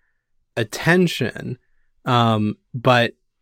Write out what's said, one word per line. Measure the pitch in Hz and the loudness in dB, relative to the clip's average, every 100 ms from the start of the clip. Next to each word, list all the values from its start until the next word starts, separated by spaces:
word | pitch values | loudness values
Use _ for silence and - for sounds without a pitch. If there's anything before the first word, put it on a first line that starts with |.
| _ _ _ _ _ - | _ _ _ _ _ -8
attention, | 113 - 160 143 156 - 110 - 120 123 _ _ _ _ - | -8 -4 2 2 2 -2 -6 -6 -12 -12 _ _ _ _ 0
um, | 120 117 110 107 - _ | 2 2 0 -2 -6 _
but | 120 127 123 117 - _ _ | -4 2 2 2 -6 _ _